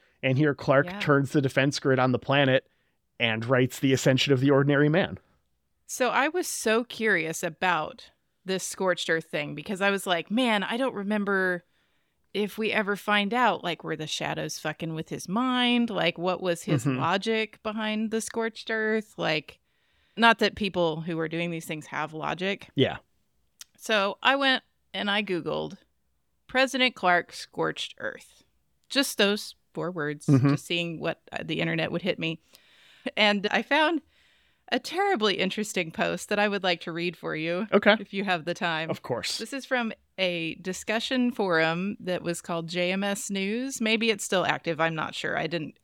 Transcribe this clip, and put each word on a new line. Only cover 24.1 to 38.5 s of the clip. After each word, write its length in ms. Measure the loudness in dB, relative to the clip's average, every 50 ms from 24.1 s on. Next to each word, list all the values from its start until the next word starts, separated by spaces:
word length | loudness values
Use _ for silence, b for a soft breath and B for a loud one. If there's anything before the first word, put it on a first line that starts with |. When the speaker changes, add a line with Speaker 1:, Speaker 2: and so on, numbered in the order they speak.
| -2 0
Speaker 2:
I 140 | 2 2 4
went 260 | 4 4 2 2 0 -2 _ _ _ _ _ -8
and 160 | -6 -2 0
I 120 | 0 0
Googled 560 | 0 -2 -2 -4 -2 -2 -4 -4 -4 -6 -8 -14 _ _ _ _ _ _ _ _ _ _ _ _ _
President 480 | -4 0 0 2 2 2 2 0 0 0
Clark 380 | 2 2 4 4 4 2 -2
Scorched 640 | -10 -16 -16 -10 -6 -4 -2 -2 -2 -4 -8 -10 -10 -8
Earth. 460 | -8 -8 -8 -10 -14 -20 _ _ _ _ _ _ _ _ _ _ _ -4
Just 300 | -2 -2 -2 0 2 2
those 360 | 2 2 2 0 -4 -10 -16 _ _ _ -8
four 160 | -6 -6 -6
words, 360 | -4 -4 -4 -4 -4 -4 2
Speaker 1:
Mm-hmm. 240 | 4 4 6 6 4
Speaker 2:
just 160 | 2 2 -2
seeing 340 | -4 -4 -2 -2 -4 -6 -6
what, 200 | -4 -6 -6 _ _ -12
uh, 60 | -10 -10 -6
the 160 | -6 -4 -4
internet 300 | -2 -2 -2 -2 -2 -4
would 100 | -4 -4
hit 160 | -4 -4 -4 -4
me. 220 | -4 -6 -6 -8 B B B B B B B B B B B B B B 0
And 300 | 2 4 4 4 2 0 0
I 120 | 0 0
found 400 | 0 2 2 4 4 4 2 0 -4 _ _ _ _ _ _ _ _ _ _ _ _ -4
a 80 | -4 -4
terribly 540 | -4 -4 -2 0 0 2 2 2 2 0 2 2
interesting 540 | 0 -2 -2 -4 -6 -4 -2 -4 -4 -4
post 360 | -2 -2 -2 -2 -2 -4 -4 -2
that 120 | 0 2
I 80 | 2 2
would 160 | 0 0 0
like 160 | 0 -2 -2
to 100 | -4 -8
read 240 | -6 -4 -4 -4 -6
for 200 | -6 -6 -6 -4
you. 320 | -4 -2 -2 -2 -2 -2 2
Speaker 1:
Okay. 240 | 2 4 6 6 4 4
Speaker 2:
If 120 | 2 -6
you 120 | -6 -4 -2
have 200 | 0 -2 -2 -2
the 80 | -4